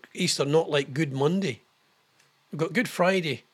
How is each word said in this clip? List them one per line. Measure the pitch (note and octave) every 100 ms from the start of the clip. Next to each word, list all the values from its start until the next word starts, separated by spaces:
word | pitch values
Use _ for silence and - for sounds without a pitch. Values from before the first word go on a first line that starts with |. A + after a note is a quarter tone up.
| -
Easter | - F3 -
not | C#3 D#3 E3
like | D3+ C#3+
Good | C3+ D#3
Monday? | C3 D3 F#3+ F#3 A#2 _ _ _ _ _ _ _ _ _
We've | D3
got | E3
Good | E3 -
Friday. | - F3+ F#3+ E3 A#2+ -